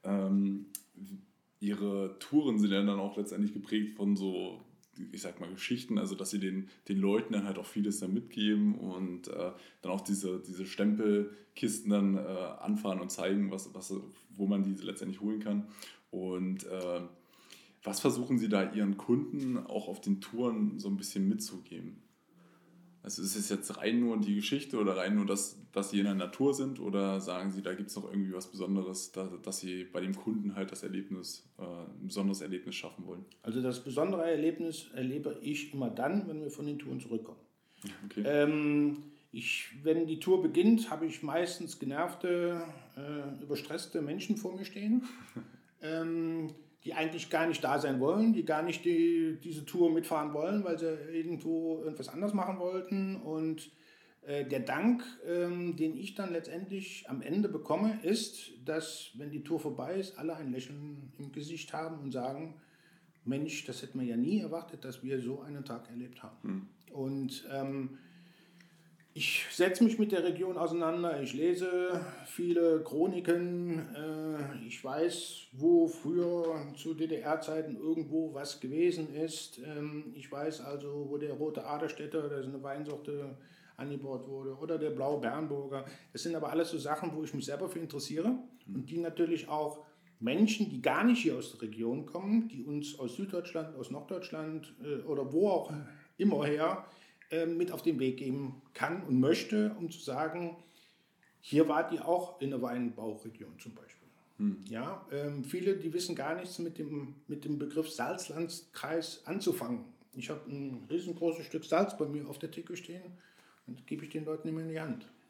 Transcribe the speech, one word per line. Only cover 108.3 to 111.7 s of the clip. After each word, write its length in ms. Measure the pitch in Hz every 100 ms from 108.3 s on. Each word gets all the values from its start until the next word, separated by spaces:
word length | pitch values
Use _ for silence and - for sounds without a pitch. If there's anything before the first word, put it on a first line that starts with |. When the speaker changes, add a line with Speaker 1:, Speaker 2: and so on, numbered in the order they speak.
| 147 170 - - - 143 165 160 - -
Speaker 2:
anzufangen. 600 | 190 - - 120 120 - - -
Ich 160 | - 120
hab 160 | 151 -
ein 400 | 139 139 120 107
riesengroßes 560 | 170 180 170 170 160 151
Stück 180 | 156
Salz 320 | -